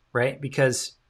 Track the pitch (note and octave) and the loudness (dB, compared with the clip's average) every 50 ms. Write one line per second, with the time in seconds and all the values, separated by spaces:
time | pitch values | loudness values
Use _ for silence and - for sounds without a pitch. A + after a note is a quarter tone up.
0 | _ _ - A#2+ B2 C3+ C#3 - C#3+ C3 - D3+ C#3 C3 A#2+ - - - - _ | _ _ -2 0 0 0 -2 -4 -8 -4 0 2 4 4 2 0 -4 -8 -12 _
1 | _ | _